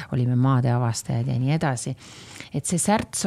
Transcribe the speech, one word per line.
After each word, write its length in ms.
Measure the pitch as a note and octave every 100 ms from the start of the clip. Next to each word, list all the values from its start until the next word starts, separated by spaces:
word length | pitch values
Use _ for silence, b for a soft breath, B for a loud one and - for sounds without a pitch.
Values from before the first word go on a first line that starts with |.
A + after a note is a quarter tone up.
| D#3+ C#3
olime 160 | B2
maade 400 | B2 C3 C3 B2
avastajad 560 | A#2+ A#2+ A2 - A#2+ B2+
ja 80 | B2
nii 160 | C3
edasi. 400 | D#3 D#3+ B2 - C3+ B B B B B
Et 180 | - -
see 160 | F3
särts 400 | - G3+ - -